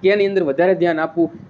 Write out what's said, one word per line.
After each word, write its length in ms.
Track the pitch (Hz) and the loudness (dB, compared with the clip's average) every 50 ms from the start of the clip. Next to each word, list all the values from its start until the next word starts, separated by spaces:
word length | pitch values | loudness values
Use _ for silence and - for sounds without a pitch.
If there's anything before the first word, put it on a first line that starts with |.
કેની 240 | 180 190 208 208 202 | 0 2 2 2 0
અંદર 160 | 196 196 190 | 0 0 0
વધારે 320 | 170 143 135 160 175 185 190 | -2 0 0 2 2 2 2
ધ્યાન 240 | 151 175 175 160 156 | 2 0 0 0 -2
આપવું, 320 | 160 160 - 170 165 156 - - - | -4 -4 -2 -2 -2 -2 -4 -10 -10